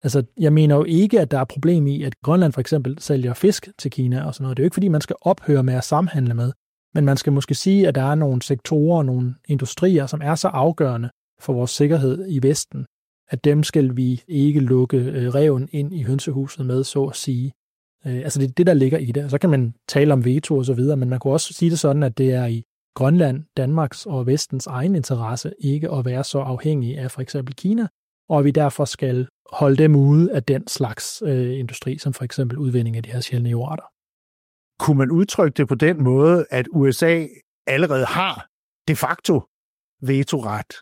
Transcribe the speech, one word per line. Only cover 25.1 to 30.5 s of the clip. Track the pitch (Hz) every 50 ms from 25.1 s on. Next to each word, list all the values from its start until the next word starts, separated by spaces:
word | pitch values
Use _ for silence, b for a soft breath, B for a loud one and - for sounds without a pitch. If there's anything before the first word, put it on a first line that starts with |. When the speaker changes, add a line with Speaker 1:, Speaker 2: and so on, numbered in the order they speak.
| 135 117 117 110 123 123 - 147 - _
Speaker 1:
ikke | - 139 139 151 156 -
at | - 139 123
være | 127 123 127 139
så | - - 143
afhængig | 135 135 127 123 - 151 156 143 123 117 131
af | 127 131 127
for | - -
eksempel | 131 - - 143 131 127 139
Kina, | - - 185 214 233 226 190 _ _ _ _ _ _ _ _
og | 170 147
at | 139
vi | 147
derfor | 139 156 151 143 - - 147
skal | 131 - - 139 131 123 127 131 - _ _ _ -
holde | - - 151 139 135
dem | 135 156 156 151
ude | 143 139 139 147 156 170 180 175
af | 147 117
den | -